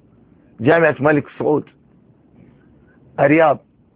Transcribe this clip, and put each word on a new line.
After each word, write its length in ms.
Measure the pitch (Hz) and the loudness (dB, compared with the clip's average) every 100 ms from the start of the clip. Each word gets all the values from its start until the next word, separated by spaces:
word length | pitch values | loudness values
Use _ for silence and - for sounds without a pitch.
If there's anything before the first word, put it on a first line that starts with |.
| _ _ _ _ _ - | _ _ _ _ _ -6
Jami'at 400 | 120 170 160 139 | -2 0 0 0
Malik 260 | 143 151 - - | -2 -2 -4 -8
Saud, 260 | 127 151 - _ _ _ _ _ _ _ - _ _ _ _ _ _ - | -4 -4 -6 _ _ _ _ _ _ _ -20 _ _ _ _ _ _ -2
a 60 | 143 | 0
Riyadh, 320 | 156 156 - _ _ _ | 2 2 0 _ _ _